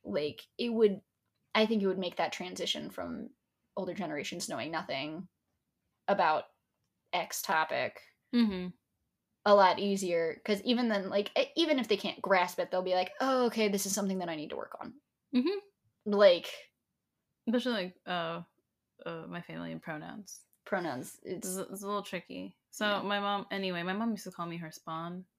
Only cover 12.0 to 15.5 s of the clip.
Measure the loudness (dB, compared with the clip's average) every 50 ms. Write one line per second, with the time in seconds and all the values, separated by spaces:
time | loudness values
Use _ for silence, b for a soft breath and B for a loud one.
12 | 0 -6 -6 -4 2 4 4 4 4 2 0 -4 -2 0 0 -2 0 2 2 2
13 | 2 0 -2 -2 2 2 4 4 4 2 2 2 2 2 2 0 0 0 -2 0
14 | 0 0 0 -2 -2 -4 -4 -6 -6 -6 -6 -8 -8 -10 -12 -12 -12 -14 -14 -18
15 | _ _ _ _ _ _ 0 2 2 2